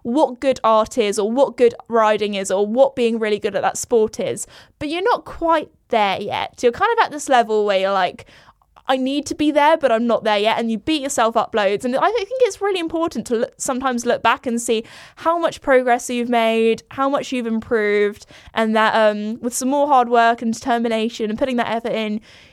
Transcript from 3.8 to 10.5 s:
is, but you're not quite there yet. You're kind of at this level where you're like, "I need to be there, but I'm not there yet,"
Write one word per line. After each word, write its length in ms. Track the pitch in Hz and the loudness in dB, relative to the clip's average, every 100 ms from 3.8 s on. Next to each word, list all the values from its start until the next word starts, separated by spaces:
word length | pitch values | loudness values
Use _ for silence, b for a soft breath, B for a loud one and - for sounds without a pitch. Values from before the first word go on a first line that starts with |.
| - 240 220 - | 0 0 0 -2
is, 260 | 190 208 - B B B | -6 -6 -10 B B B
but 100 | 302 | -8
you're 140 | 330 | -2
not 220 | 392 - - | 0 -2 -4
quite 440 | - 330 320 - _ _ | -6 0 0 -2 _ _
there 320 | 226 202 185 | 0 0 -2
yet. 420 | 202 95 - - | -4 -6 -6 -2
You're 80 | 240 | 0
kind 220 | 240 415 466 | 2 2 2
of 80 | 392 | 0
at 60 | |
this 180 | 294 - | -2 0
level 360 | 254 220 214 208 | 2 2 0 2
where 160 | 190 | 2
you're 120 | 190 | 0
like, 340 | 196 180 - - B B B _ _ - | 0 -2 -4 -18 B B B _ _ -2
"I 80 | 262 | 0
need 300 | 262 285 294 | 0 -2 -4
to 80 | - | -2
be 160 | 302 | 0
there, 260 | 294 285 320 | 4 4 4
but 140 | 269 | 2
I'm 160 | 226 233 | 0 0
not 160 | 226 | 0
there 160 | 214 208 | 0 0
yet," 200 | 214 | 0